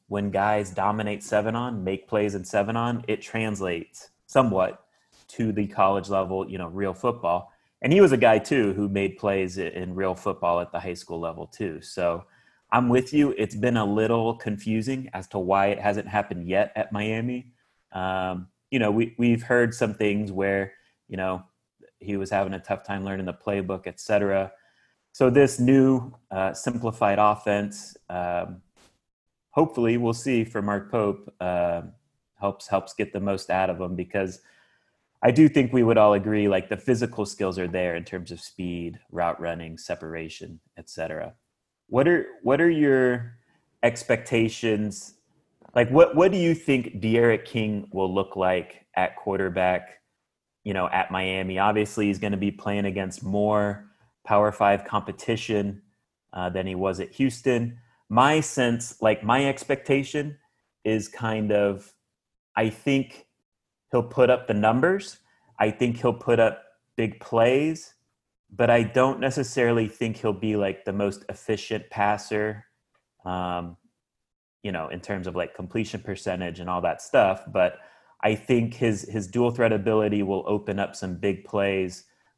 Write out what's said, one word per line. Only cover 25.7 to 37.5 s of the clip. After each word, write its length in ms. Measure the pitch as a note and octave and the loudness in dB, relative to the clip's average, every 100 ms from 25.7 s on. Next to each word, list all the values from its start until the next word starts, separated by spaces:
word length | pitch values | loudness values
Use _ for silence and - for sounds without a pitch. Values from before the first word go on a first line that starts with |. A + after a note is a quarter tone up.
| C3+ C3+ C3 B2 - - | 6 6 4 -2 -14 -10
uh, 220 | F#2+ F#2+ | -4 -4
simplified 640 | - - A#2+ A#2 A2 G#2 G2+ | -4 -6 -4 -4 0 2 4
offense, 800 | G#2 G#2 - G2+ G#2 G2+ - - - | 4 2 0 0 -2 -8 -18 -20 -10
um, 500 | F2+ F2 F2 F2 F#2 - _ _ _ _ _ _ _ _ | -6 -4 -4 -4 -10 -20 _ _ _ _ _ _ _ _
hopefully 460 | - D#3+ - A#2 A#2+ | 0 2 2 0 2
we'll 160 | A#2 | 0
see 320 | A2+ C3+ A#2+ | -2 0 0
for 180 | A2+ A2+ | 0 -2
Mark 280 | G2+ G2+ G2+ | -2 -2 -2
Pope, 420 | A#2 G#2 G2 - - | -2 0 -2 -8 -8
uh, 420 | F2+ F2 F2 E2+ E2+ - _ _ _ _ | -4 0 0 -2 -8 -18 _ _ _ _
helps, 300 | G2+ F#2+ - | -6 -6 -4
helps 240 | F#2+ - | -4 -4
get 200 | - G2+ | -6 -6
the 80 | G2+ | -4
most 300 | G2+ F#2+ - | -4 -4 -2
out 200 | F#2 F#2 | 0 0
of 100 | F2 | -2
him, 160 | F2+ F2+ | -6 -6
because 460 | F2+ G2+ F#2+ F#2 _ _ _ _ _ _ _ _ | -6 -4 -4 -6 _ _ _ _ _ _ _ _
I 100 | B2 | 4
do 160 | A#2+ D#3 | 8 6
think 240 | D3+ B2 | 6 4
we 100 | B2+ | 4
would 160 | A#2 A2+ | 4 6
all 140 | G#2 | 6
agree, 340 | G2+ G#2+ G#2+ G#2 | 6 2 0 2
like, 220 | F#2+ F#2 | 2 0
the 80 | G#2 | -4
physical 500 | - A#2 A#2 A2+ G2+ | 0 0 0 -4 -6
skills 320 | - G2 | -4 -4